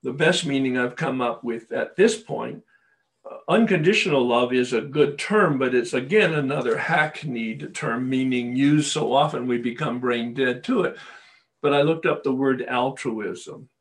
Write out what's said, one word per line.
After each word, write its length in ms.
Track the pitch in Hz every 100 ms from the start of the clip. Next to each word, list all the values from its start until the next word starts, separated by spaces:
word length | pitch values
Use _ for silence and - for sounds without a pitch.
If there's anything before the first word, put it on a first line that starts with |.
The 100 | 131
best 320 | 135 156 180 160
meaning 320 | 139 131 127
I've 200 | 123 -
come 240 | 139 127
up 220 | 123 117
with 280 | 120 113 -
at 240 | - - -
this 260 | 220 -
point, 420 | - - 123 - _ _ _ _ _ _ -
uh, 120 | - -
unconditional 800 | 190 233 180 160 214 190 143 123
love 260 | 120 123
is 180 | 127 123
a 100 | 117
good 360 | 139 147 143 143
term, 400 | - 208 185 135
but 160 | 131
it's 200 | 123 120
again 400 | 135 139 214 185
another 440 | 156 135 147 139 113
hackneyed 960 | - 160 151 - 151 120 113 110 147
term, 340 | - 127 120 127
meaning 480 | 131 131 123 120 123
used 360 | 143 151 147
so 220 | 151 117
often 340 | 131 151 151 123
we 100 | 120
become 420 | 120 117 151 123
brain 360 | 127 120 117 120
dead 280 | 131 127 -
to 180 | 247
it. 120 | - - - - - _ _ _
But 120 | 143
I 80 | 139
looked 240 | 147 160 170
up 160 | 147
the 140 | 143 131
word 280 | 135 127 123
altruism. 1000 | 123 127 135 127 110 98 87 - 78 131 _